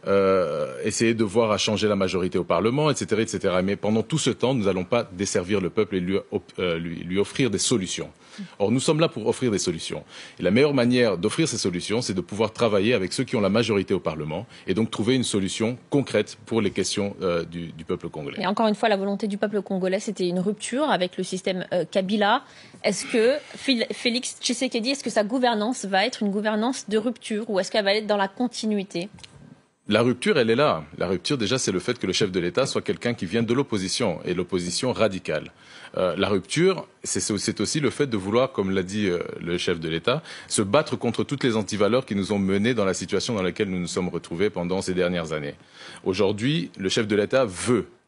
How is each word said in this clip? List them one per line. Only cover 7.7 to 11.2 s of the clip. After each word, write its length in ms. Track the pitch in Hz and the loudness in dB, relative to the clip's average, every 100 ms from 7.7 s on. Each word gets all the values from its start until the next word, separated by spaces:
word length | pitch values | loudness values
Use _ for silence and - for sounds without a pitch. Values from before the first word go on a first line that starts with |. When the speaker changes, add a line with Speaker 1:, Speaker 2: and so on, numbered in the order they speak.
| 120 87 - 76 - - - 185 - | 0 0 -6 -10 -14 -20 -16 -16 -2
Speaker 1:
Or, 120 | 101 | 2
nous 80 | 127 | 2
sommes 200 | 147 156 | 2 2
là 80 | 165 | 2
pour 200 | - 110 | 0 -2
offrir 240 | 110 127 | 0 2
des 80 | 95 | 2
solutions. 440 | - 82 - 78 - - - - | 0 -4 -6 -10 -12 -20 -20 -2
Et 40 | |
la 80 | 87 | 4
meilleure 220 | 110 147 | 6 6
manière 440 | 139 120 123 117 | 4 4 4 4
d'offrir 300 | 90 | 2